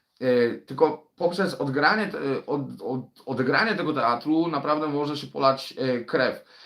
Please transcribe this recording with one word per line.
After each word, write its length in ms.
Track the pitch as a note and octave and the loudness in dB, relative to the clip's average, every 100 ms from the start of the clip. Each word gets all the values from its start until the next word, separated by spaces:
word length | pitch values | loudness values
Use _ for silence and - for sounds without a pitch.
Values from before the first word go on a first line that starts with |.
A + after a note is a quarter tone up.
| _ - | _ -4
E, 280 | B2+ B2 A#2+ | 2 4 2
tylko 600 | A2 - C3+ D#3 - - - | 0 -8 2 2 2 -10 -2
poprzez 380 | F3 F3 F#3+ | -2 0 -2
odgranie 540 | - C#3 C3+ D3+ G#3+ G3 | -2 -2 2 2 2 -2
te-, 380 | E3 C#3 C3 - | -4 -4 -4 -2
od-, 360 | D3+ B2+ B2 | -4 -4 -8
od-, 400 | A2 B2+ - _ - | -6 -6 -8 _ -6
odegranie 500 | B2 B2+ C#3+ A3 F#3+ | -2 0 2 2 0
tego 180 | D3+ | -2
teatru 540 | C#3 A#2 A#2 D3 D#3+ E3+ | 0 0 0 2 2 2
naprawdę 400 | D3 C#3+ D3+ D#3 | 0 0 0 0
może 300 | D3 D3 D3 | -2 -2 -4
się 100 | C#3+ | -8
polać, 460 | C#3+ C3+ C3+ - - | 2 2 2 -4 -4
e, 220 | C3 B2 | -2 -2
krew. 460 | A#2 D3 B2 - - - | 0 0 0 -2 -12 -20